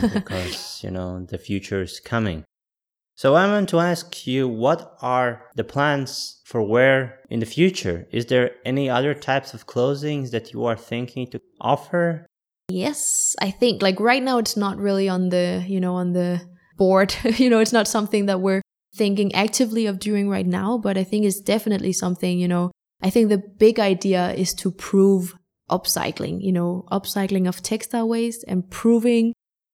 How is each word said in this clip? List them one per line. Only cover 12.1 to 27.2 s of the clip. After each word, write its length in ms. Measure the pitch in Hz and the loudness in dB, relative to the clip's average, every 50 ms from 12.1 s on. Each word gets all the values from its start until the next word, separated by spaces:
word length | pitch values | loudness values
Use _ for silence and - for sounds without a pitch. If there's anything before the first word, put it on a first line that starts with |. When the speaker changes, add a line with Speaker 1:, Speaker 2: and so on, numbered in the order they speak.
| 165 160 170 _ _ _ _ _ _ _ _ - | -2 -6 -10 _ _ _ _ _ _ _ _ -8
Speaker 1:
Yes, 640 | 185 180 202 294 294 - - - - - - - - - | -6 -4 -4 -4 -4 -4 -4 -2 -2 0 -2 -2 -2 -2
I 100 | - 196 | -4 -4
think, 320 | - - 247 240 202 - | 0 0 0 0 2 2
like, 160 | 202 190 185 196 | 0 0 2 2
right 240 | 214 240 254 269 | 2 2 2 2
now 160 | 254 262 254 240 | 2 2 0 0
it's 180 | 220 - - | 0 -2 -2
not 200 | 208 202 196 190 | -2 -2 -2 -2
really 320 | 202 202 202 196 196 196 190 | -2 -2 0 0 2 0 0
on 220 | 185 180 185 180 | 0 0 0 2
the, 340 | 180 180 175 175 180 185 180 | 2 2 0 0 -2 -4 -4
you 140 | 190 196 185 | -4 -2 -2
know, 140 | 185 180 180 | -2 -2 -2
on 180 | 180 180 180 | -2 -2 0
the 280 | 180 180 175 175 175 175 180 - - _ _ _ _ | 0 0 0 0 -2 -4 -6 -10 -18 _ _ _ _
board. 380 | - 190 185 190 190 196 196 - - | 2 4 4 6 6 4 2 0 -2
<laughs> 40 | - | -2
You 260 | 240 220 - 254 247 | 0 2 4 4 6
know, 80 | 226 220 | 6 4
it's 140 | 220 220 | 4 4
not 160 | 240 226 202 - | 4 2 2 2
something 380 | - 220 208 202 - 208 202 | 0 -2 0 0 0 0 0
that 140 | 196 190 185 | 0 0 0
we're 220 | 185 190 190 196 - _ _ _ _ _ - | 0 0 0 0 -2 _ _ _ _ _ -4
thinking 400 | - 214 202 196 208 202 196 - | 0 0 2 2 2 0 2 2
actively 520 | 185 208 226 - - 254 220 220 226 220 | 0 0 0 2 0 0 0 0 0 0
of 120 | 208 196 190 | -2 -2 -4
doing 300 | - 214 208 202 202 202 | -4 -2 0 0 0 0
right 180 | 196 190 185 | 0 0 0
now, 320 | 180 180 190 190 208 240 233 | 0 -2 0 -2 -2 -2 -2
but 180 | 208 202 190 | -2 0 0
I 60 | 190 | 0
think 220 | 185 185 208 214 214 | -2 0 0 0 0
it's 160 | 202 185 202 | 0 0 -2
definitely 520 | - - 202 220 - 220 202 - - 190 | 0 0 0 0 0 -2 -2 -2 -2 -2
something, 460 | 180 - - 180 180 - 185 180 180 180 | -2 -2 -2 -2 -2 -2 -2 -2 0 0
you 80 | 180 | 0
know, 240 | 180 175 175 175 180 - _ _ _ _ _ | 0 0 0 -2 -2 -6 _ _ _ _ _
I 80 | - 190 | -2 0
think 180 | - 240 220 208 | 2 4 4 4
the 80 | 208 190 208 - - - | 2 0 -2 -6 2 4
big 220 | 214 226 233 233 | 4 6 6 4
idea 520 | 208 196 190 175 - 196 185 180 175 185 | 2 2 2 2 2 2 2 2 0 -2
is 220 | - - 185 175 - | -2 -2 -4 -4 -4
to 160 | - - 185 | -4 -4 -4
prove 640 | 180 - - - - 196 190 196 196 185 180 180 - _ _ _ _ _ _ - | -6 -6 -4 2 4 6 6 6 6 4 0 -4 -8 _ _ _ _ _ _ -4
upcycling, 720 | 180 180 - - - - - - - - - - 170 185 | -4 -2 -2 -4 -4 -2 -4 -4 -4 -4 -6 -6 -6 -4
you 120 | 196 190 | -2 0
know, 340 | 185 175 175 175 180 180 - - | 0 0 0 -2 -2 -4 -4 -4
upcycling 560 | - 196 196 - - 202 | -4 -4 -4 -4 -2 -2